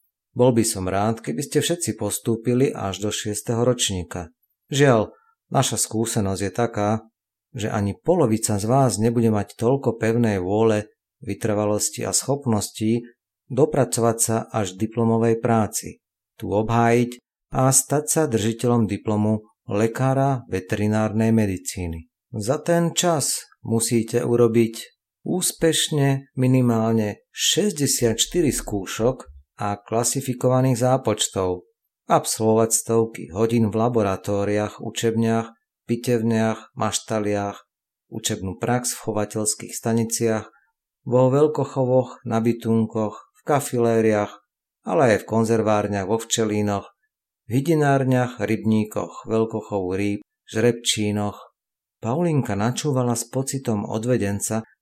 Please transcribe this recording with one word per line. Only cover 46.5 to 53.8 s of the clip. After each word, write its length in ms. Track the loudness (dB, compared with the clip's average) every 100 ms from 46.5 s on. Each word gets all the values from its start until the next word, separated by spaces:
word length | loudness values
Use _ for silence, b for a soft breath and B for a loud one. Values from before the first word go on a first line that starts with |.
| 0 0 -2 -6 _ _ _ _ _ -4
v 20 | -2
hydinárniach, 800 | 2 2 4 2 2 2 0 -2
rybníkoch, 880 | -2 0 2 0 0 -4 -8 -10 -4
veľkochovu 560 | -2 0 -4 -4 -4 -2 -2
rýb, 240 | -2 -4 -10 _
žrebčínoch. 1120 | -8 0 2 0 -2 -2 0 0 -4 -8 -18 _ _ _ _ -10
Paulinka 480 | -4 0 2 0 0
načúvala 640 | 0 -2 -2 -2 0 0 -2
s 80 |
pocitom 640 | -4 -6 -4 -6 -2 -4